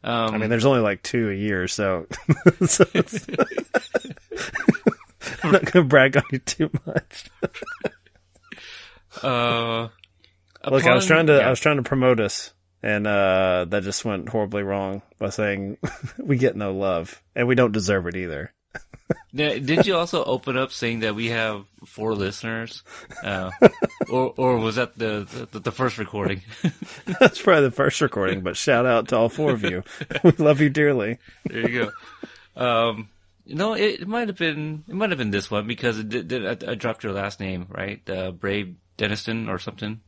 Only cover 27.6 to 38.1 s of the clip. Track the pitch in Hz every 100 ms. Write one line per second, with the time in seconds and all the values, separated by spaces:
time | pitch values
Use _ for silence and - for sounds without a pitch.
27.6 | 135 - 139 - 143 - 95 95 92 73
28.6 | - 123 123 117 110 120 117 - 151 120
29.6 | 98 90 - - - - 180 - 151 143
30.6 | 151 151 147 131 104 120 - - - 117
31.6 | 113 120 107 - - - - - _ -
32.6 | 123 117 117 107 107 _ _ _ - 147
33.6 | 208 214 208 - 180 226 226 190 165 151
34.6 | 151 156 151 180 214 160 113 101 95 104
35.6 | 104 117 123 110 110 117 85 127 98 117
36.6 | 98 110 120 110 110 98 98 - 95 92
37.6 | 92 101 98 101 -